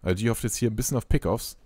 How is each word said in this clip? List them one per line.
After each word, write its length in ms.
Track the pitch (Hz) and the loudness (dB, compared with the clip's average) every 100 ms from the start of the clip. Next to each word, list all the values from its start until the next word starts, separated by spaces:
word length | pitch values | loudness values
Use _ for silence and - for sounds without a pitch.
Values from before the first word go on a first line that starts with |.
| 87 | 0
I 80 | |
G 160 | 92 113 | 0 2
hofft 140 | 113 | 0
jetzt 140 | 117 - | -2 0
hier 120 | 120 | -2
ein 60 | 107 | 0
bisschen 220 | 127 131 | -2 -2
auf 100 | - | 2
Pickoffs. 500 | 151 - 110 - - | 0 2 -2 -4 -14